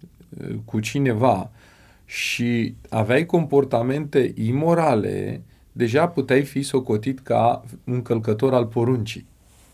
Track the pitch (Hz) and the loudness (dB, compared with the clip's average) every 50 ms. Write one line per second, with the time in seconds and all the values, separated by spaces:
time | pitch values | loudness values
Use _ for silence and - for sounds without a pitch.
0 | - - _ - - _ - - - - 113 110 113 - - 110 107 - - 143 | -20 -20 _ -20 -20 _ -16 -14 -10 -10 -10 -10 -8 -6 -4 -4 -4 -2 -2 0
1 | 139 131 113 104 127 127 107 92 - - - - - - - - - - _ _ | 0 0 2 2 4 2 2 2 -2 -8 -14 -20 -20 -20 -20 -20 -20 -20 _ _
2 | _ - - - - - - - 120 120 120 117 113 - 113 - - - - 113 | _ -12 -8 -6 -6 -4 -4 -2 -2 0 0 0 0 -2 -6 -10 -12 -4 -2 -2
3 | 110 107 123 143 165 165 - 175 160 143 180 208 208 131 - 117 117 127 135 147 | 0 2 2 2 2 2 0 0 2 4 4 2 4 4 0 0 0 0 -2 -2
4 | 156 147 - 143 123 113 110 - 110 110 123 139 156 165 170 170 160 151 123 107 | -4 0 0 2 2 2 0 -2 -2 0 0 2 2 2 4 4 4 4 2 2
5 | 98 98 98 98 98 98 123 - - - _ _ _ _ _ 120 120 117 113 147 | 0 0 -2 -4 -4 -6 -8 -10 -12 -16 _ _ _ _ _ -2 -2 2 2 2
6 | 170 170 170 156 127 - 127 139 143 143 - 139 135 - - 131 - - 113 107 | 2 2 0 -2 0 2 2 2 2 0 -4 -6 -4 -2 -2 -2 0 0 -2 -2
7 | - 135 135 131 - - 117 113 113 117 120 - - - - - - - 123 123 | -2 -4 -6 -6 -4 -2 0 2 2 2 0 0 -6 -14 -20 -14 -8 -6 -6 -4
8 | 113 - 120 117 110 113 107 110 131 135 127 123 120 110 110 120 117 123 131 120 | -2 -2 -2 -2 0 -2 0 2 2 2 2 2 0 0 0 0 2 2 0 0
9 | 104 107 - - - - _ _ _ _ _ - - - | -2 -6 -8 -12 -16 -18 _ _ _ _ _ -20 -20 -20